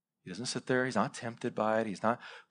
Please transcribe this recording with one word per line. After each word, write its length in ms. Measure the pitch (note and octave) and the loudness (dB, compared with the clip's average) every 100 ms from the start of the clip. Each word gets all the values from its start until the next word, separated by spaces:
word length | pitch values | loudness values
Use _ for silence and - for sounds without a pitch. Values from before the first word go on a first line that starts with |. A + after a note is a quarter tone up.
| _ _ | _ _
He 80 | - | -12
doesn't 160 | F2 B2 | -6 -4
sit 180 | B2+ | -2
there. 200 | - B2+ | 2 2
He's 100 | B2+ | 2
not 180 | G#2+ C3 | 2 0
tempted 400 | - A#2 A2+ A#2+ | -2 -8 -6 -4
by 280 | - G#2+ A2 | 0 2 2
it. 60 | A2 | 2
He's 140 | F2+ | 0
not 180 | A2 B2 - - - | 0 0 -4 -18 -12